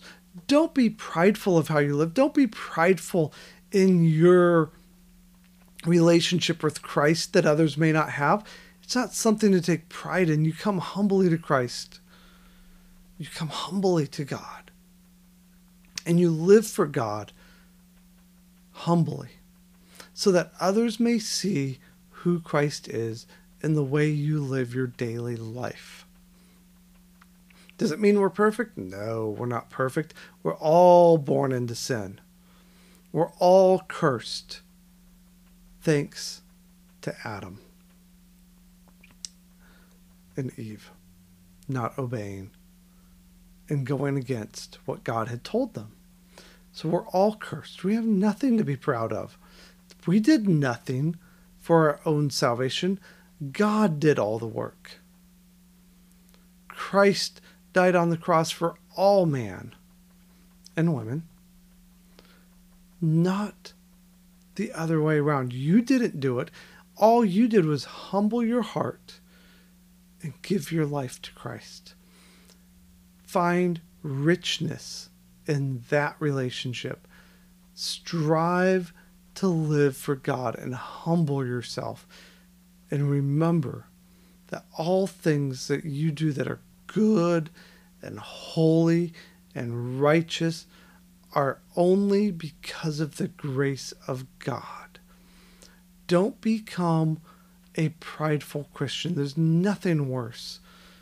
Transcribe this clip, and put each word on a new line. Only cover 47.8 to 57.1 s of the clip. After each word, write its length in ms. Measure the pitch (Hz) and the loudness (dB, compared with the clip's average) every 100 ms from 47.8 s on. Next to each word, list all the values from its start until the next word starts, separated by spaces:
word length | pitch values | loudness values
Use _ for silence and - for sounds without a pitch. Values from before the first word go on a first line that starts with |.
We 120 | 180 220 | -2 0
have 100 | 226 | 0
nothing 520 | 202 214 208 277 226 | 2 2 0 0 0
to 60 | |
be 120 | 139 135 | 0 -4
proud 380 | - 120 113 | -4 -2 -2
of. 240 | 107 101 - - - - - - - - | -4 -8 -14 -20 -20 -20 -20 -20 -10 0
We 120 | 196 | 2
did 300 | 220 311 202 | 4 4 4
nothing 680 | 160 135 117 - 131 151 170 - - _ - | 2 2 -2 -4 -4 -4 -4 -12 -20 _ -10
for 280 | - 165 156 | 2 4 4
our 120 | 147 | 2
own 260 | - 147 147 | -2 0 0
salvation. 720 | - 139 120 127 - 180 196 - - _ - 139 | 0 0 0 -2 -2 -4 -4 -8 -20 _ -14 -8
God 480 | 135 208 214 214 151 | -2 0 2 2 2
did 180 | 151 139 | 2 2
all 220 | 104 113 | 0 -2
the 80 | 113 | -6
work. 520 | 117 113 - - - _ _ _ _ _ _ _ _ _ _ _ _ _ - _ _ - | -8 -8 -10 -20 -20 _ _ _ _ _ _ _ _ _ _ _ _ _ -20 _ _ -20
Christ 720 | - - 190 202 | -14 -2 4 4